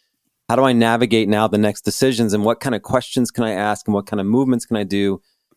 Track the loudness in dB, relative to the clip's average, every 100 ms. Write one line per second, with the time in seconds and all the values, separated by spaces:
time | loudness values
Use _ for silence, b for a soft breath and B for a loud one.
0 | _ _ _ _ -2 2 4 4 4 2
1 | 2 2 2 2 2 2 0 -2 -6 0
2 | 0 2 0 0 0 0 -2 -6 -2 -4
3 | -2 -2 -2 -2 -4 -2 -2 -4 -2 -4
4 | -2 -4 0 0 2 0 -2 -4 -2 0
5 | 0 -2 _ _ _